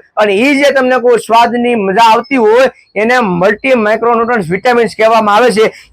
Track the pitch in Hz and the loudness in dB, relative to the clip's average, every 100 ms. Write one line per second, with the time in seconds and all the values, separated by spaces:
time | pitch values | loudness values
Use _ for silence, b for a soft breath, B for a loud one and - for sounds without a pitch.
0 | B - 214 190 269 277 285 269 254 254 | B -4 -2 0 0 0 0 0 0 0
1 | 240 233 - 226 233 240 240 226 196 196 | 0 0 0 0 2 -2 -2 -2 -2 2
2 | 226 233 233 269 214 233 254 b b 196 | 2 2 0 0 2 2 0 b b -4
3 | 226 254 208 175 190 214 269 247 208 220 | -2 0 -2 0 -2 -2 -2 0 0 -2
4 | 233 233 233 240 160 196 254 240 220 - | -2 -2 -2 -4 -4 -4 -2 0 -2 0
5 | 220 226 214 208 247 202 214 B B | 0 0 0 2 2 0 -2 B B